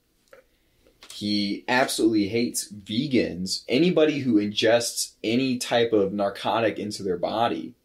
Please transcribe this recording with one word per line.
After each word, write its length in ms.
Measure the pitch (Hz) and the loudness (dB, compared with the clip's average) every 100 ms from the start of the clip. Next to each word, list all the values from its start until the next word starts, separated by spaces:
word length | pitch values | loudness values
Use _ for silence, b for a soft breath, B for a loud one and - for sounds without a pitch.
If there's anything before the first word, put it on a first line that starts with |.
| _ _ _ - _ _ _ _ _ _ - | _ _ _ -20 _ _ _ _ _ _ -20
He 500 | - 104 104 101 - - | -8 -4 -2 -2 -6 0
absolutely 580 | 127 131 - 113 110 95 | 2 2 2 2 2 0
hates 420 | 117 120 - - | 0 -2 -4 -10
vegans. 920 | 104 98 107 147 120 87 87 92 - - | -14 -4 -4 2 0 0 -4 -6 -6 -2
Anybody 500 | 123 180 160 151 143 | 2 4 4 2 2
who 160 | 123 107 | 2 2
ingests 760 | 104 107 113 117 - - - _ | 0 0 4 4 2 -6 -10 _
any 340 | 107 120 131 123 | -2 0 0 -2
type 360 | - 120 117 | 0 2 4
of 180 | 110 98 | 4 2
narcotic 640 | 101 101 - 117 107 110 - | 0 -2 -2 -2 0 0 -2
into 260 | 104 101 | -8 -6
their 140 | 98 85 | -4 -2
body. 580 | 85 104 117 80 - - | -2 0 0 -2 -8 -16